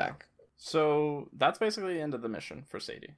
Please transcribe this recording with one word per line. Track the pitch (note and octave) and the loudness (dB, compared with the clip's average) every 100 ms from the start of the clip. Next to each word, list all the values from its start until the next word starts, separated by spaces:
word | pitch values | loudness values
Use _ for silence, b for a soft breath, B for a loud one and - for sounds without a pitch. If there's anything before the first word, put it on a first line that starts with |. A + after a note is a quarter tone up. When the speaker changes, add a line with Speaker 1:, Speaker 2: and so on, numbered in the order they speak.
| - | 0
Speaker 1:
back. | C#3+ - _ - _ | -2 -16 _ -20 _
Speaker 2:
So | - E3 D3+ D3 D3+ D3 - | -2 4 4 4 2 0 -6
that's | - C#3+ - | 2 2 4
basically | G#3+ G#3+ F#3+ | 0 0 -2
the | F3 | -2
end | D3+ | -2
of | B2+ | -4
the | A#2 | -4
mission | G#2 - D2+ | -6 -8 -12
for | - - | -12 -10
Sadie. | - - - | -10 -10 -14